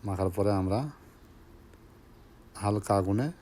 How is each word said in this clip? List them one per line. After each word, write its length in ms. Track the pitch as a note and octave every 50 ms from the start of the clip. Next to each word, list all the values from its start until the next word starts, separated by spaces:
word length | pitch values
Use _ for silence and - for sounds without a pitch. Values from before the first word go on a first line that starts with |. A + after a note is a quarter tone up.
| - G2+
মাখার 220 | F#2+ F2+ F#2+ F#2 F2
পরে 160 | G2 G2 G#2 G2+ F#2+
আমরা 180 | F#2+ F#2 F#2+ A#2 C#3 D3+ C#3 - - - - - - - - - - - - - - - - - - - - - - - - - - - - - - - - -
হালকা 320 | G#2 G#2 G#2 G#2 G2+ - G#2 G2
আগুনে 280 | F#2+ F#2+ G2 G#2+ B2+ D#3 E3+ -